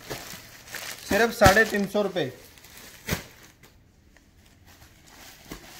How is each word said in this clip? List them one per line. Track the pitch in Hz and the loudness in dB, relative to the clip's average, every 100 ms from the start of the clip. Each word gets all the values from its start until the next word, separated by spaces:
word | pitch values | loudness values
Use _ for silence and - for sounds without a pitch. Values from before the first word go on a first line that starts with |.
| - - - - - - - - - - - | -14 -14 -14 -18 -20 -20 -16 -14 -12 -14 -2
सिर्फ | 196 226 | 2 2
साढ़े | - 190 202 220 | 6 8 8 4
तीन | 208 196 | 0 -2
सौ | 208 | -2
रुपये। | 196 180 127 - - - - - - - - - - - - _ - - _ _ _ - _ _ - - - - - - - - - - - - - | -2 -2 -6 -8 -20 -20 -20 -20 -20 -16 -8 -8 -10 -20 -20 _ -20 -20 _ _ _ -20 _ _ -20 -20 -20 -20 -20 -20 -20 -20 -20 -20 -20 -20 -20